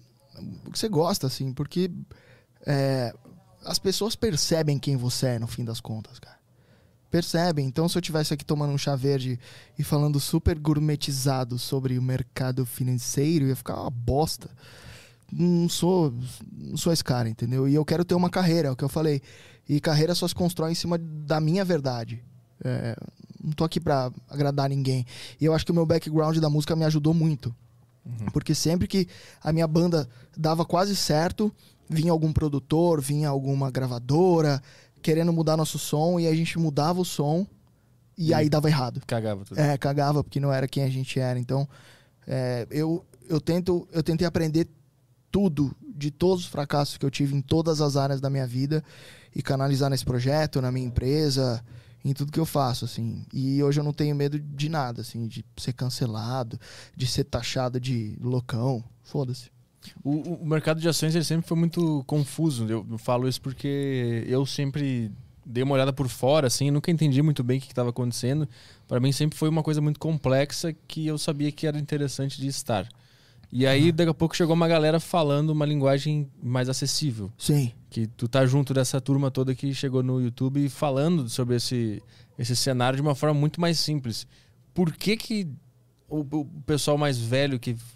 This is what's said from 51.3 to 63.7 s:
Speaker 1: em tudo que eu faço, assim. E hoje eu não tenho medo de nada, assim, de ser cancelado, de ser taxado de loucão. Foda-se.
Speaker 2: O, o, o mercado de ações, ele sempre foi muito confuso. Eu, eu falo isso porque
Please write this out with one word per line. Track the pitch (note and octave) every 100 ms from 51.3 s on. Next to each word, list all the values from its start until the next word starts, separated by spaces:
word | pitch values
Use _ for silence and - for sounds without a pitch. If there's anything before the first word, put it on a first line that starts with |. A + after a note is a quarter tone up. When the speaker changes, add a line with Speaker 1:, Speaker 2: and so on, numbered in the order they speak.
| C3+ B2+ A#2 - - - - C3+
Speaker 1:
em |
tudo | C3+ C#3+
que | D#3+
eu | D#3+
faço, | D3 B2+ A#2+ A#2
assim. | - A2+ G#2 G#2+
E | C#3 C3 C#3
hoje | C#3+ D3
eu |
não | D3
tenho | C#3+ D3 C#3+
medo | C#3+ D3
de | D3 C#3 D3
nada, | D#3+ B2 A#2
assim, | A2+ A#2 A2+
de | A2 - -
ser | -
cancelado, | B2 B2+ B2 B2+ G#2+ A2+ C3 A#2+ A#2+ - - - -
de | B2+
ser | -
taxado | C#3 B2 - C3+ B2+ B2
de | B2+ A#2+ A2 -
loucão. | A#2+ B2 B2 A#2 B2+ A#2+ A#2 -
Foda-se. | - D3 B2+ B2+ - _ _ _ - -
Speaker 2:
O, | C3+
o, | D3+ C#3+ E3
o | D3+
mercado | D#3 D#3+ D#3+
de | E3
ações, | D3 D#3 E3+
ele | D3
sempre | D#3+ -
foi | E3
muito | E3+ F3 E3 D3 C3
confuso. | D3+ C#3 - D#3+ B2 A2
Eu, | A2+ G#2
eu | A2+
falo | - B2 C3
isso | B2+
porque | C3+ B2+ C#3+